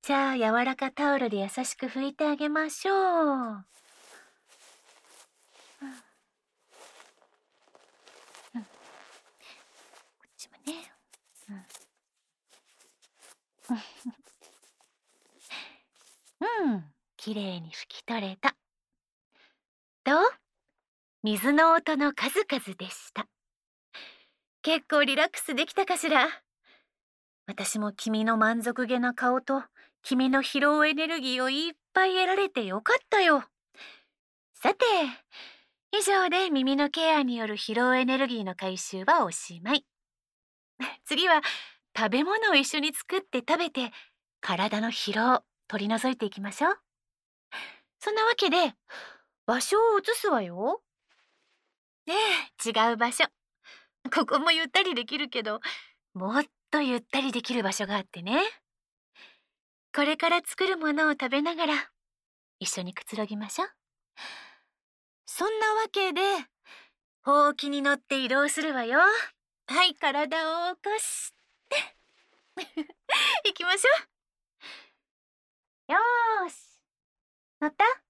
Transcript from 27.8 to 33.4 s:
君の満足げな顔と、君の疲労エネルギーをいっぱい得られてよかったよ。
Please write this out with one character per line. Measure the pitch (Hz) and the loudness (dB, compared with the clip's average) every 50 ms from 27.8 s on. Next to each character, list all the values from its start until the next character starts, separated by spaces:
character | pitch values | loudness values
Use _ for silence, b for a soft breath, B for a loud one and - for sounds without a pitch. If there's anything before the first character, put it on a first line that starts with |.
| 208 208 | -2 -4
君 | 202 - - 226 214 214 220 | -4 -4 -2 0 0 2 4
の | 226 226 220 | 4 4 4
満 | 220 220 233 233 220 | 4 4 4 2 -2
足 | 247 240 254 254 | -2 -2 -2 -2
げ | 220 254 247 | 0 0 0
な | 240 247 247 | 0 0 0
顔 | - 254 247 247 262 | 2 2 2 2 2
と、 | 247 - 269 269 - - b b b b b b | 0 0 -2 -2 -2 -6 b b b b b b
君 | _ - 269 254 262 262 | _ -2 0 2 2 4
の | 254 269 | 2 2
疲 | 269 - - 277 | 0 0 0 2
労 | 277 294 294 302 302 | 4 4 4 4 4
エ | 302 311 | 2 2
ネ | 285 320 311 | 0 -2 -2
ル | 330 330 | -2 -4
ギ | 262 262 254 254 | -4 -2 -2 0
ー | 254 | 0
を | 262 | -2
い | 269 285 320 339 | -2 -2 -4 -6
っ | 311 _ _ _ _ | -8 _ _ _ _
ぱ | 370 381 | 2 2
い | 381 370 | 4 4
得 | 370 370 | 2 2
ら | 359 381 | 2 2
れ | 392 403 392 | 0 0 0
て | - 262 220 | -2 -4 -4
よ | 190 185 208 | -4 -4 -4
か | 214 - 466 | 0 0 0
っ | 523 _ _ | 0 _ _
た | - 415 | 2 4
よ。 | 381 339 311 269 | 6 6 4 4